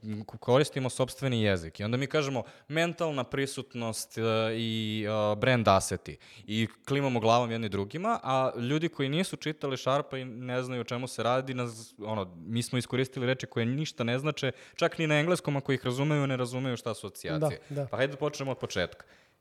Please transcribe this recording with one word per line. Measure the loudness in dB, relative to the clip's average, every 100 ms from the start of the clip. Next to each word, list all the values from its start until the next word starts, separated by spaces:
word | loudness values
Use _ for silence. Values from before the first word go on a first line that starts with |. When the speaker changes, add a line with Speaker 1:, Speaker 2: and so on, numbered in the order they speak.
Speaker 1:
m, | -6 -8 -10
k-, | -10
koristimo | 4 4 4 0 -4
sopstveni | -2 -2 0 0 2
jezik | 4 2 -2 -6
i |
onda | -2 -2
mi | 0
kažemo | 0 0 -2 -6 -12 -6
mentalna | 0 0 0 -2 -2
prisutnost, | -2 -2 -2 -4 -8 -6 -4 -4 -8 -2
e, | 2 2 2 0
i, | -2 -2 -2 -2 0
e, | 2 2 2
brand | 4 6 8
aseti | 6 6 -4 -6 -16 -18 -20 -6
i | 0 0 -2 -4
klimamo | 0 2 2
glavom | 6 6 4
jedni | -2 -2
drugima, | -2 -4 -4 -2 -2
a | 0 2 2 0
ljudi | 0 0 -2
koji | -2 -2
nisu | 0 -2 -4
čitali | -6 -4 -4 -2
Sharpa | 2 2 0 -6
i | -8
ne | -8 -4 -2
znaju | -2 -4
o |
čemu | -4 -4 -4
se | -2
radi, | 2 2 0
nas, | -4 -4 -6 -16 -10 -4
ono, | -2 -2 -6
mi | -4 -2
smo | 0 -2
iskoristili | -2 0 -2 0 0
reči | 0 -2
koje | -2 0
ništa | 0 -4 -4
ne | -2 0
znače, | -2 -2 -2 -4 -12 0
čak | 0 2
ni | 2
na | 2
engleskom | 4 2 0 -2
ako | 0
ih | 0 0
razumeju, | 0 2 2 2
ne | 0
razumeju | -2 -2 -2 -2
šta | -4
su | -6 -8
asocijacije. | -8 -4 0 0 -2 -8
Speaker 2:
Da, | -6
da. | -4
Speaker 1:
Pa | 0
hajde | 0
da | 0
počnemo | -4 -4 -6
od | -4
početka. | -4 -2 -2 -4 -20 -20 _ _